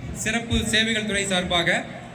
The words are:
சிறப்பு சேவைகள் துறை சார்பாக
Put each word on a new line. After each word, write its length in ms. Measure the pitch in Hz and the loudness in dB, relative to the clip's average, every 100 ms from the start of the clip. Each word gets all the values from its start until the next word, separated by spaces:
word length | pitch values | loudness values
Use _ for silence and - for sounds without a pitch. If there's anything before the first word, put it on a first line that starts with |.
| - | -8
சிறப்பு 460 | - 214 233 240 233 - | -6 -2 -2 0 0 2
சேவைகள் 400 | 214 220 220 214 | 2 2 0 0
துறை 200 | 196 196 | 0 0
சார்பாக 580 | 180 180 175 170 226 - - - | 0 2 2 4 2 -2 -12 -14